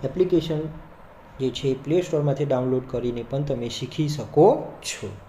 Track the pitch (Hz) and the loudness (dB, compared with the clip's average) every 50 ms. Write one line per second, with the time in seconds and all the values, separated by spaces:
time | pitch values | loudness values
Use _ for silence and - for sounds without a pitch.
0 | - - - 185 185 180 185 160 156 - 156 151 156 156 151 - - - - - | -6 -6 2 2 2 4 4 2 2 2 -2 -2 -2 -6 -8 -12 -16 -18 -20 -20
1 | - - - - - - - - 131 131 123 - - 139 135 131 135 143 151 185 | -20 -20 -20 -20 -20 -20 -8 -2 -2 -2 -2 0 0 0 0 0 0 0 2 2
2 | 180 175 - 151 147 147 131 - 151 139 135 127 127 131 127 127 127 - - 120 | 2 2 0 2 2 2 2 0 0 0 2 2 2 2 0 0 -2 -2 -4 -2
3 | 120 123 120 120 117 - - 139 147 147 135 120 120 117 110 - 131 117 - - | -2 -2 -4 -4 -6 -4 -4 -4 -2 -2 -2 -4 -4 -6 -6 -6 -8 -8 -2 -2
4 | 151 147 151 151 113 98 - 147 160 208 285 311 - - - - - - - - | -2 -2 -2 -6 -8 -2 4 6 8 8 6 4 0 -10 -12 -12 -10 -10 -10 -8
5 | - 95 98 - - | -10 -12 -12 -14 -18